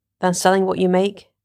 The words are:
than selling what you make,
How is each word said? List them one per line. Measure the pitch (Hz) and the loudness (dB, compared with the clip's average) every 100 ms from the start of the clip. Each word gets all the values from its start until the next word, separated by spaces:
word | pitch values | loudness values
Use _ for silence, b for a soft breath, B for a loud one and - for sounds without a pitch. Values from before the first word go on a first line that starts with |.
| _ _ | _ _
than | 185 | -4
selling | 175 185 190 185 | 0 2 2 0
what | 180 | -2
you | 185 | 0
make, | 185 202 196 - _ | 0 -2 -6 -18 _